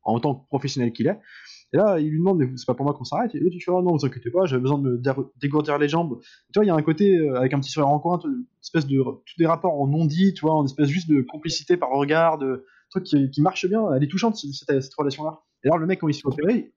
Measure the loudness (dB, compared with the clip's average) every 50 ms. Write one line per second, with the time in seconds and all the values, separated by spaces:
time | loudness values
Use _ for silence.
0 | _ 0 0 0 0 0 -2 -2 _ _ -4 -4 -4 -4 -2 0 -2 -2 0 0
1 | 0 0 0 -2 _ -20 -20 -20 -20 -20 -20 -20 _ _ 0 2 2 4 2 2
2 | 0 0 0 2 2 2 2 2 0 0 -2 -8 -4 -4 -2 0 0 -2 -2 -4
3 | -8 -6 -4 -4 -4 -4 -2 -2 -2 -2 -2 -2 -4 -2 0 2 2 2 2 2
4 | 0 -2 -4 -6 -10 -4 0 0 0 2 0 0 0 0 0 0 0 -2 -2 0
5 | -2 -2 -2 -2 -6 -8 _ _ -4 0 0 0 0 0 0 0 0 2 2 0
6 | -2 -2 -6 -10 -12 -20 -20 _ _ _ 0 2 2 4 2 2 2 0 2 4
7 | 4 4 4 4 2 0 0 0 0 2 0 0 -2 -2 -2 0 2 2 2 2
8 | 0 -2 -2 -2 -2 -4 -6 -6 -8 _ _ _ -20 -4 -4 -2 -2 0 0 0
9 | 0 -2 -4 -10 _ -20 -2 0 2 2 2 0 0 -2 -2 0 0 0 2 2
10 | 0 0 2 4 2 2 2 2 0 2 2 2 0 0 0 0 0 0 0 -2
11 | 0 2 2 2 2 -2 -8 -10 -8 -8 -8 -8 0 -2 0 0 0 -2 0 -2
12 | 0 2 2 4 4 2 2 0 -2 -4 -4 -6 -8 _ _ _ _ _ -8 -8
13 | -4 0 2 2 2 2 2 2 0 2 0 0 -2 0 0 0 0 0 0 0
14 | 0 0 -2 -2 0 0 -2 -2 -8 -12 -12 -10 -4 -2 -2 -2 -2 -4 -6 -4
15 | -4 -4 -4 -4 -8 -10 -10 -10 _ _ _ _ 0 0 2 2 0 -2 -2 -2
16 | -2 -2 -2 -2 -4 -6 -4 0 0 0 0 0 -2 -6 _